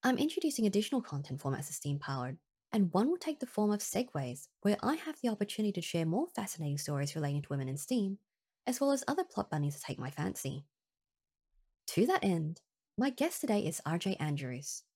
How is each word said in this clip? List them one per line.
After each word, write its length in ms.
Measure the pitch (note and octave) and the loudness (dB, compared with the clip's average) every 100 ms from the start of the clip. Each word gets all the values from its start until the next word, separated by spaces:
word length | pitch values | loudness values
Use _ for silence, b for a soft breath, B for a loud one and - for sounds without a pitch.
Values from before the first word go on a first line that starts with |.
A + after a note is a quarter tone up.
I'm 160 | B3 B3+ | 2 2
introducing 480 | D4 F4 D#4+ C#4 A3 | 2 2 0 2 4
additional 340 | G3 A3 C4 | 4 2 0
content 400 | A#3 C#3+ C#3 C3+ | -2 -6 -4 -4
formats 280 | C#3 C3+ C#3+ | -2 -2 -4
to 40 | |
Steam 280 | - C#3+ C#3+ | -6 -2 -2
Powered, 380 | C#3+ C3+ B2 C#3 _ _ _ | -2 -4 -4 -6 _ _ _
and 200 | A3 F#3 | 2 4
one 160 | F#3 B3 | 4 4
will 100 | F4 | 2
take 200 | - D4 | -2 -4
the 80 | B3 | -4
form 240 | - G#3 | 2 2
of 80 | G#3 | 2
segues, 720 | - G3 B3 D#3 C3 B2 - _ | 0 -2 -2 -4 -6 -8 -14 _
where 140 | G3+ G#3 | 2 2
I 140 | - D#4 | 2 -2
have 240 | - D4+ | -4 -2
the 60 | A#3+ | -2
opportunity 420 | G#3+ G#3 - G#3+ | 0 -2 0 0
to 60 | G3 | 0
share 240 | E3 E3+ | -2 0
more 220 | D#3+ F3 F4 | 2 2 0
fascinating 420 | - G3 - D3+ C#3+ | -4 -6 -4 -2 -2
stories 380 | - C#3+ C#3+ | -2 -2 -2
relating 280 | D#3+ D3 C#3+ | -2 0 0
to 60 | C#3+ | 0
women 180 | C#3 C3+ | -2 -2
in 80 | C#3 | -4
steam, 420 | - B3+ G3 G3 _ _ _ _ - | 0 0 0 -2 _ _ _ _ -4
as 140 | B3 | 2
well 100 | C#4 | 4
as 140 | C#4 - | 2 2
other 160 | D#4 | 0
plot 260 | F4+ - G3+ | 0 -2 -2
bunnies 260 | D3+ C#3+ | 0 0
that 120 | C#3+ - | -2 -6
take 140 | C#3 | -6
my 100 | C3 | -6
fancy. 540 | C#3+ E3+ G3 C#3 C#3+ C#3+ _ _ _ _ _ _ _ _ _ _ _ - | -4 -4 -2 -6 -6 -12 _ _ _ _ _ _ _ _ _ _ _ -4
To 140 | - A#3 | 2 4
that 180 | F#4 | 4
end, 380 | G3 F3 D#3 E3+ _ _ _ - | 4 2 0 -4 _ _ _ -2
my 120 | C4 | -2
guest 300 | B3+ D#4 - | 2 0 0
today 200 | C4+ G#3 | 0 2
is 200 | F3 C#3 - | 2 -2 -2
R 120 | E3 | 0
J 180 | G3 F#3+ | 0 -2
Andrews. 680 | D3+ C#3+ C3+ B2+ C#3+ - - | 0 -2 -4 -8 -8 -10 -12